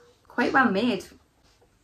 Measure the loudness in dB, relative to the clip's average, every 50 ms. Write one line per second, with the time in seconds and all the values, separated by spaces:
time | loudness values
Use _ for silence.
0 | -20 -20 _ _ _ -12 -4 -4 -2 0 2 2 2 2 2 0 0 -2 -2 -4
1 | -6 -12 -20 -20 _ _ _ _ _ _ _ _ _ _ _ _